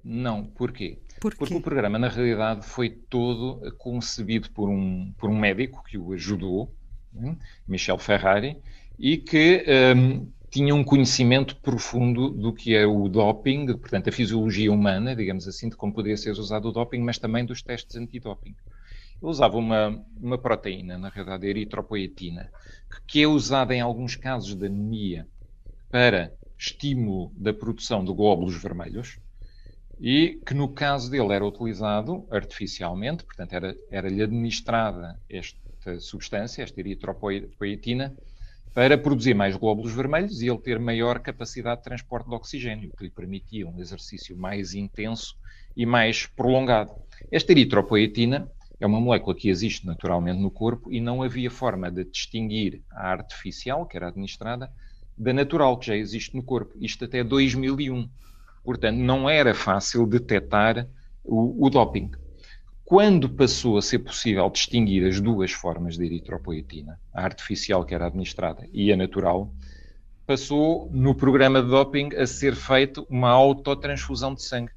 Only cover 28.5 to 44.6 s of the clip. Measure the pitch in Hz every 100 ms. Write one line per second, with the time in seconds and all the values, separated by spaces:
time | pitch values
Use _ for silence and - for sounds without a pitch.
28.5 | 85 98 87 82 107 123 - - - -
29.5 | - - - - - 120 139 165 - -
30.5 | 139 139 131 143 139 123 139 104 101 104
31.5 | 101 117 98 107 104 117 180 - 104 -
32.5 | - 95 - 90 90 113 165 - - 87
33.5 | 90 92 - - 98 95 98 107 117 117
34.5 | 110 - 117 110 87 87 85 - 98 -
35.5 | - - - - 87 - - - - 113
36.5 | - 120 - 92 92 98 90 104 98 98
37.5 | - 101 101 117 123 135 135 - - -
38.5 | - - - 131 147 147 135 120 104 98
39.5 | 95 110 107 113 113 135 156 202 185 120
40.5 | 113 127 113 120 113 117 123 131 127 117
41.5 | 127 120 120 - 120 - 120 123 117 -
42.5 | 139 120 107 92 - 92 - 90 98 -
43.5 | 107 87 87 87 92 - 92 - 90 92
44.5 | 101